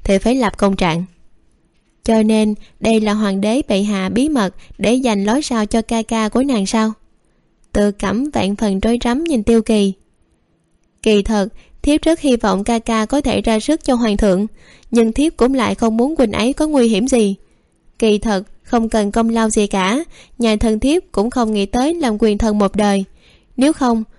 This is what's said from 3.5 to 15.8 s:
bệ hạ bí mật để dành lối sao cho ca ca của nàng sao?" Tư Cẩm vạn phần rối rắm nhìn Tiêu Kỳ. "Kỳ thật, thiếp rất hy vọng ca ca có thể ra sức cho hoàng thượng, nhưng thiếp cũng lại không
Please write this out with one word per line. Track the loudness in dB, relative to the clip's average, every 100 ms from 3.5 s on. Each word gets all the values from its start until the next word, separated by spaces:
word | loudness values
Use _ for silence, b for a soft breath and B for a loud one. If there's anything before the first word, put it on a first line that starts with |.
| -2 -2
bệ | -2
hạ | -2 -2 -2
bí | 0 0
mật | 0 -2 b b -4
để | 0
dành | 0 0 0 0
lối | -2
sao | -2 -4 -2
cho | -2
ca | -2 -4
ca | -2 -2 -2
của | -2
nàng | 0 -2 0
sao?" | 0 -2 -4 _ _ _ _ _ _ _
Tư | 0 0
Cẩm | 0 -2 -2 -4
vạn | -2 -2 -2
phần | -2 0
rối | 0 0
rắm | 0 -2
nhìn | -2 -2
Tiêu | 2 2
Kỳ. | 2 0 0 -2 _ _ _ _ _ _ _ _ _ _
"Kỳ | 0 2
thật, | 2 -2 -2 b b b
thiếp | 0 0
rất | 2 0
hy | 0 0
vọng | 0 -2
ca | -2 -2
ca | -2 -2 -2
có | -2
thể | -2 -2
ra | 0 -2
sức | 0 -2
cho | 0 0
hoàng | 0 2
thượng, | 2 2 -2 b b b b
nhưng | 2 2
thiếp | 2 -2 2
cũng | 0
lại | 2 -2
không | 0